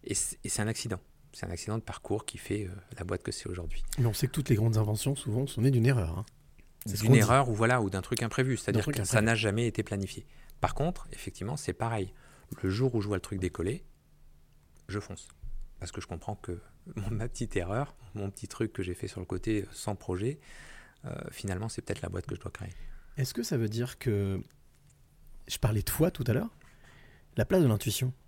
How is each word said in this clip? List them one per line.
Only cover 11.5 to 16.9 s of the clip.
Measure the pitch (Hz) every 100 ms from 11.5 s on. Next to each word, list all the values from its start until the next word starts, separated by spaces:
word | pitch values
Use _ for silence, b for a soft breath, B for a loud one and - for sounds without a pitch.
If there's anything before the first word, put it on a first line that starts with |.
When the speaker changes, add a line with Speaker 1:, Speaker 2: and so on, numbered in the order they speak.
| 151
Speaker 1:
c'est | -
pareil. | - 117 113 95 b b b b -
Le | 95
jour | 98 131
où | 117
je | 101
vois | 98
le |
truc | - 98
décoller, | 90 - 87 135 - - _ - - - - - - - -
je | 101
fonce. | - 92 - - - - - -
Parce | 85
que | -
je | -
comprends | 87 - 104
que | - 90 - -
<laughs> | -